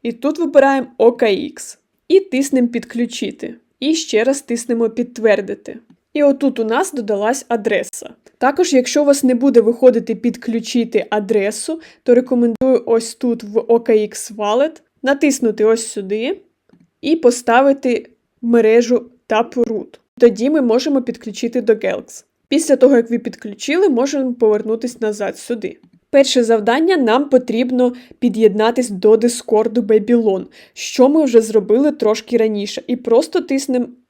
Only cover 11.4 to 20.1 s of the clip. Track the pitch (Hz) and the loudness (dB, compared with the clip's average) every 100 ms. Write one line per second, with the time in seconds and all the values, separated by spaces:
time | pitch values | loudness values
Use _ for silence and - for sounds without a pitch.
11.4 | 196 214 - 320 - _ - 247 254 247 | -2 -6 -8 -10 -12 _ 2 2 2 0
12.4 | 240 220 262 254 - 226 226 - 247 233 | 0 0 0 0 0 -2 -2 -6 -4 -4
13.4 | 208 220 233 233 233 220 214 - - 214 | -4 -4 0 0 2 0 0 -8 -14 -6
14.4 | 208 233 302 311 _ _ 262 277 294 269 | -2 0 0 -4 _ _ -2 0 0 0
15.4 | 226 214 214 226 226 - 190 214 247 381 | -2 0 0 0 -4 -10 -8 -6 -6 -8
16.4 | _ _ _ _ _ _ 269 330 247 240 | _ _ _ _ _ _ -2 2 2 2
17.4 | - 233 277 277 254 240 - _ _ _ | 2 4 4 2 -2 -4 -6 _ _ _
18.4 | 233 233 220 233 226 247 240 _ _ 220 | 0 2 4 4 2 -2 -2 _ _ -2
19.4 | 233 247 226 214 - - _ | -2 -4 -4 -4 -10 -18 _